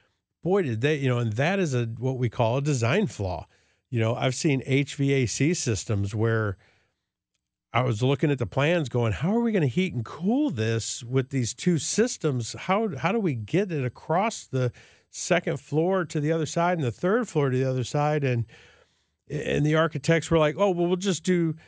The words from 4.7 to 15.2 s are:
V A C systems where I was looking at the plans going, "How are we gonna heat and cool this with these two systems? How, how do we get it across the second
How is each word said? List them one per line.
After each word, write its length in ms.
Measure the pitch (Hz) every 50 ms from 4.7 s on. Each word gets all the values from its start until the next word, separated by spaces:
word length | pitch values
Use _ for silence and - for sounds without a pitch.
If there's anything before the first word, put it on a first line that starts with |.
| 131 139 143 - -
V 180 | - 139 139
A 140 | 139 135 127
C 280 | 104 - - 135 160 175
systems 600 | - - 127 107 - - - 107 98 98 98 110
where 420 | 104 110 113 113 110 110 104 95 _ _ _ _ _ _ _ _ _ _ _ _ _ _ _ _ _ _ _ _ _ _ -
I 100 | - 120
was 200 | 127 123 113 104
looking 300 | 123 131 143 135 165 147
at 60 | 143 131
the 80 | 120
plans 420 | 92 - 135 143 156 180 175 147 120
going, 240 | - 123 117 110
"How 200 | 95 - 151 185
are 80 | 214 240
we 120 | 233 233
gonna 160 | 214 190 151 127
heat 260 | - 180 185 175 90
and 100 | 123 113
cool 460 | - - - 170 196 240 285 302 277
this 540 | 160 107 110 113 113 113 - - - - 120
with 260 | 117 127 135 127 -
these 240 | 139 131 120 107 -
two 240 | - - 185 175 139
systems? 760 | - - - - 233 247 - - - 151 131 123 113 - -
How, 420 | 117 - - 190 214 226 208 147
how 160 | 120 127 170
do 80 | 214 233
we 140 | 202 170 131
get 360 | 113 107 - - 180 208 185
it 140 | 165 147 127
across 600 | 123 - - - - 156 180 208 226 - - -
the 280 | - - 131 127 120 - - - - - _ _ _
second 520 | - -